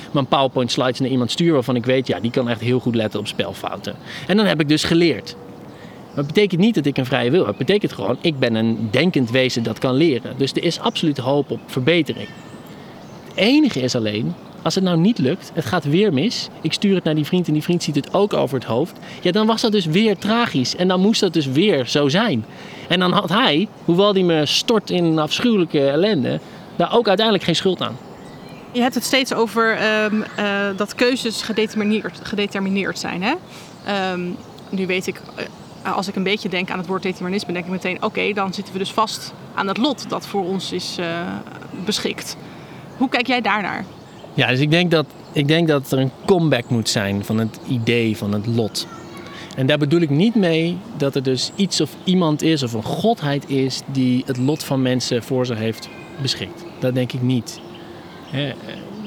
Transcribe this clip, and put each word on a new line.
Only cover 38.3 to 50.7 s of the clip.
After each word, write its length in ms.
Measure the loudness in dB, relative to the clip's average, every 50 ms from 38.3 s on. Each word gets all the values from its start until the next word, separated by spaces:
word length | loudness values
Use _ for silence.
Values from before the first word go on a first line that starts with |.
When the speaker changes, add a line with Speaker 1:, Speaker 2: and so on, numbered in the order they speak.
| -2
Speaker 2:
dan 220 | -2 -2 -4 -4
zitten 180 | -6 -10 -8 -6
we 60 | -6
dus 140 | -6 -2 0
vast 400 | 0 0 0 -2 -6 -10 -12 -14 -16 -18 -8 -6
aan 140 | -4 -2 -2
het 80 | 0
lot 320 | 0 0 0 0 -2 -4 -6
dat 180 | -6 -6 -6
voor 180 | -4 -4 -2 -2
ons 280 | -2 -2 -4 -4 -4 -6
is, 240 | -6 -6 -6 -6 -6
eh, 80 | -4 -4 -4 -4 -4 -6 -6 -8 -10 -12 -14 -14 -14 -12 -12 -8 -4
beschikt." 520 | -4 -2 -2 -2 -4 -4 -6 -8 -10 -12 -12 -14 -16 -16 -18 -18 -18 -16 -18 -16 -16 -4
Hoe 120 | -2 0 0
kijk 180 | 2 0 0
jij 140 | 0 0 0
daarnaar? 440 | 2 2 0 0 0 -2 -4 -6 -8 -10 -14 -18 -20 -20 -20 -20 -20 -4 0
Speaker 1:
Ja, 140 | 2 2 4
dus 120 | 4 4
ik 100 | 4 4
denk 200 | 4 4 4 4
dat, 160 | 4 2 2 0 -6 -16 -20 -4 -2
ik 160 | 0 2 4
denk 200 | 4 4 4 4
dat 240 | 4 2 2 0 0
er 60 | 2
een 120 | 2 0 -2 -2 2
comeback 420 | 2 4 4 6 4 4 2 2 2
moet 200 | 0 0 2 0
zijn 360 | 0 0 0 2 0 0 0
van 140 | 0 0 0
het 220 | 0 -2 -4 -8 -6 -4
idee 480 | -2 0 2 2 2 4 2 2 0
van 160 | 0 -2 -2 -2
het 140 | -2 -2
lot. 400 | 0 0 0 0 0 -2 -6 -8 -10 -12 -16 -16 -16 -16 -16 -16 -16 -16 -16 -16 -10 -6
En 100 | -2 2
daar 120 | 2 2 2
bedoel 220 | 4 4 4 4
ik 100 | 4 4
niet 240 | 4 4 4 4 4
mee 420 | 4 4 4 4 2 2 0